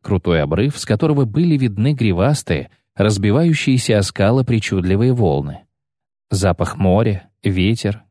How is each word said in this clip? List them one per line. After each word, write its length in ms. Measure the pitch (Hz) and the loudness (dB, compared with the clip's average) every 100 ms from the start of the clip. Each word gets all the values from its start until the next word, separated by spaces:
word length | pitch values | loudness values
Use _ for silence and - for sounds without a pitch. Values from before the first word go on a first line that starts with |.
крутой 420 | - 95 87 82 | -4 -2 0 0
обрыв, 360 | 73 82 135 - | 0 0 -2 -4
с 80 | - | -4
которого 380 | 104 160 143 | 0 0 0
были 340 | 123 110 175 147 | 0 0 0 0
видны 340 | 123 98 127 | 0 0 -2
гривастые, 800 | 139 113 87 117 151 - 73 - _ _ | 0 0 2 2 0 -2 -4 -6 _ _
разбивающиеся 1040 | - 104 98 101 123 170 151 - 127 - 107 | -2 0 2 0 2 2 0 0 0 2 0
о 40 | |
скалы 420 | 92 - 101 131 | 0 0 0 2
причудливые 680 | 123 113 - 98 90 98 123 | 0 -2 0 -2 0 0 2
волны. 480 | 123 92 71 71 67 _ _ _ _ _ _ - | 2 0 0 -4 -12 _ _ _ _ _ _ -6
Запах 460 | 98 95 87 92 - | -2 0 0 -4 -2
моря, 520 | 95 98 113 98 - _ | 2 2 2 -2 -10 _
ветер, 600 | 104 92 92 117 101 107 _ | -4 0 0 0 -4 -6 _